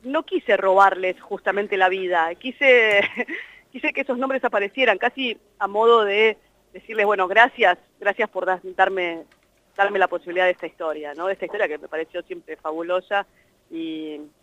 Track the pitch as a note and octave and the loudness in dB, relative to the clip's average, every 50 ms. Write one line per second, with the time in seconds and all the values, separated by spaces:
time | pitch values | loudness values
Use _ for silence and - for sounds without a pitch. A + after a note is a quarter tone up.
0 | _ B3 C4+ D#4 D#4 - G4 F4 - - G#3+ F#3+ F#3+ F#3+ F#3 F#3+ G3 G3 F#3+ F3+ | _ -4 -4 -4 -4 -2 -4 -4 0 0 0 2 4 4 6 6 6 6 4 2
1 | F#3 F#3 F3+ - - - G#3 F#3 _ G#3 F#3 G3+ G#3 G#3 G3+ F#3+ F#3 F#3 F#3 F#3+ | -4 -4 -4 -6 -10 -12 -12 -6 _ -2 -2 -2 -2 -2 0 2 2 2 2 0
2 | F#3+ F3+ F3 E3+ E3 E3 F3 _ - C4 B3 - C#4+ C4+ B3+ A#3+ A3+ A3 G#3 G3+ | -4 -2 0 0 0 0 -4 _ -10 -12 -6 0 4 6 6 6 6 4 4 2
3 | G3+ - - A3 A#3+ - D#4+ - - - - - _ _ _ C4 - D4+ D4 - | 2 0 -4 -6 -8 -8 -8 -14 -14 -16 -20 -20 _ _ _ -6 -6 -6 -4 -4
4 | C4+ - C4 B3 C4 C4 C4+ C4 B3+ A#3+ - G#3 G3+ G3 _ - C4 A3+ G3+ F#3+ | -4 -4 -4 -4 -4 -4 -4 -2 -4 -2 -2 -2 -4 -4 _ 0 2 2 2 2
5 | - A#3+ - - C4+ B3 G#3+ - _ _ _ _ - G3+ G3+ G#3 A3 A#3 A#3 A#3 | 0 -4 -4 -4 -6 -6 -6 -8 _ _ _ _ -6 -4 0 2 4 6 6 6
6 | G#3+ G3+ G3 G#3 A3 A3 G#3+ _ _ _ _ _ _ _ _ F#3 _ - A3 A3 | 4 2 2 4 2 2 2 _ _ _ _ _ _ _ _ -20 _ -12 -2 0
7 | G#3 G3+ G#3+ G3 F#3 F3 G3 A3 A#3 C4 - - A#3 F#3 F3 - _ _ _ _ | 2 2 2 2 0 2 4 4 4 4 4 2 2 2 2 2 _ _ _ _
8 | G3+ G3+ G3 - A3+ G#3 _ F#3 F#3 F#3 F#3 F3+ F3+ F#3 F3+ - F#3+ F#3+ F#3+ F#3+ | -4 -4 -2 -2 -4 -4 _ -6 -2 -2 -4 -4 _ -14 0 0 0 0 2 -2
9 | F3+ E3+ E3+ E3 D#3 _ _ _ _ _ _ _ _ _ _ - G3 G3+ G3+ G3 | -4 -4 -6 -8 -12 _ _ _ _ _ _ _ _ _ _ 0 0 0 2 0
10 | F#3 F3 - F3 - F3 E3+ F3+ F#3 F3+ F3+ _ - E3 _ _ F3 D#3+ D3+ D3+ | 0 0 0 -6 -8 -6 -2 0 0 0 0 _ -6 -14 _ _ -6 -6 -6 -6
11 | D3+ D3 D3 D#3 E3+ F#3+ G3 - - E3 F3 G#3 G#3+ E3 D3+ D3 D3+ - - D#3+ | -10 -12 -10 -8 -6 -6 -6 -6 -8 -10 -4 -4 -4 -4 -4 -8 -12 -10 -8 -8
12 | D#3+ _ _ F3+ F3 _ F#3 F3 D#3+ - D#3 - _ D#3 D#3 D#3+ E3+ E3+ F3+ F#3 | -8 _ _ -12 -12 _ -14 -16 -14 -16 -18 -12 _ -10 -8 -8 -6 -4 -4 -4
13 | F#3 _ G#3 G3+ G3 _ _ _ _ _ _ _ _ _ - E3 E3 D#3+ D#3+ D#3 | -4 _ -4 -4 -4 _ _ _ _ _ _ _ _ _ -12 -12 -10 -10 -10 -10
14 | D#3 D#3 D3+ D3 D3+ D3 D3 _ | -10 -12 -12 -14 -16 -18 _ _